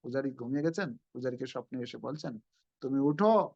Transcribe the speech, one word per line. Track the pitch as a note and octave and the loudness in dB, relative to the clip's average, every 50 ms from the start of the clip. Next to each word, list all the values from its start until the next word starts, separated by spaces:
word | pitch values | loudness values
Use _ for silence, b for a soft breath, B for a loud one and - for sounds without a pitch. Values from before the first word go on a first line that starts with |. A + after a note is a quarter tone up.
| - | -8
পূজারী | B2+ A#2+ C3+ C3+ C#3 | -4 -4 -2 -2 -2
ঘুমিয়ে | B2 - B2 A#2+ C3+ D3 C#3+ | -4 -6 -6 -4 -2 0 0
গেছেন, | E3 E3 G#3 G3 C#3 A2+ - _ _ _ | 0 0 0 -4 -4 -6 -10 _ _ _
পূজারীকে | B2 B2+ B2+ B2 B2 C3 | -4 -4 -4 -4 -4 -8
স্বপ্নে | B2 - B2+ A#2 _ - B2+ | -8 -6 -10 -10 _ -8 -8
এসে | A#2+ A#2+ - | -8 -8 -10
বলছেন, | A2+ G#2+ A#2+ C#3 D#3 - - A#2 G#2+ _ _ _ _ _ _ _ _ | -10 -8 -8 -8 -6 -8 -8 -10 -10 _ _ _ _ _ _ _ _
"তুমি | - C3 C3+ C#3 | -4 0 2 4
উঠো | C#3 D3 D3+ D3+ G3+ G#3+ A3+ G#3 E3+ - - | 4 4 4 6 6 6 8 6 4 2 -6